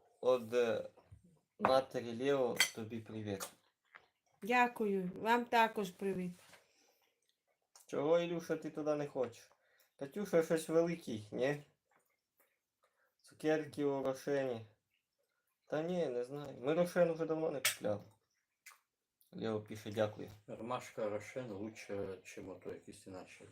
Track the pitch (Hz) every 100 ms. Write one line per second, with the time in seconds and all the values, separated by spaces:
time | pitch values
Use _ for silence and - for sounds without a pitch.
0 | _ - 123 127 113 120 117 107 - -
1 | - - - _ _ - 214 131 131 127
2 | 117 113 135 139 123 - - - 110 117
3 | 107 110 104 98 - - _ _ _ -
4 | _ _ _ _ 196 247 240 240 214 196
5 | 180 185 220 240 240 233 226 220 196 180
6 | 196 185 180 175 - - _ _ _ _
7 | _ _ _ _ _ _ _ - - -
8 | 143 170 170 170 - 156 156 156 151 147
9 | 143 139 117 - - _ _ _ _ -
10 | 139 202 208 175 160 165 160 160 170 170
11 | - 110 - 120 131 147 - _ _ _
12 | _ _ _ _ _ _ _ _ _ _
13 | _ _ - - 156 156 147 - 143 139
14 | 135 131 - 143 135 113 110 _ _ _
15 | _ _ _ _ _ _ - 143 165 180
16 | 156 120 123 143 143 135 123 160 175 180
17 | 170 160 156 160 160 139 - - 107 104
18 | - - _ _ _ _ - - _ _
19 | _ _ _ - 110 107 107 110 110 104
20 | 107 - 95 104 - 117 110 123 - -
21 | 107 104 - 131 123 98 110 107 - 101
22 | 98 95 - - 95 90 - 82 - -
23 | - 92 87 - 104